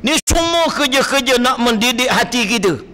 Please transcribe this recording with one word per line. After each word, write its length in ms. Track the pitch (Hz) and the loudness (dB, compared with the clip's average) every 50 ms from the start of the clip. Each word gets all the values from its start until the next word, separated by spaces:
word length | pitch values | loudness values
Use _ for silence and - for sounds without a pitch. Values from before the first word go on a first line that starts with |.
Ni 160 | - 240 311 294 - | 0 0 -2 0 0
semua 480 | - - 339 330 330 339 339 330 302 | 0 0 0 0 0 2 0 0 0
kerja-kerja 640 | - - 294 277 254 269 254 - 269 277 254 254 262 | 0 -2 -2 0 0 0 0 2 0 -2 0 2 0
nak 240 | 240 240 262 262 247 | 2 2 0 0 0
mendidik 480 | 233 247 233 208 220 247 254 233 262 247 | 0 0 0 2 0 0 0 0 0 0
hati 400 | 202 220 233 - 233 247 233 190 | 0 0 -2 0 0 -2 -2 0
kita. 320 | 233 233 185 196 156 110 - - | -2 0 2 0 0 0 -8 -16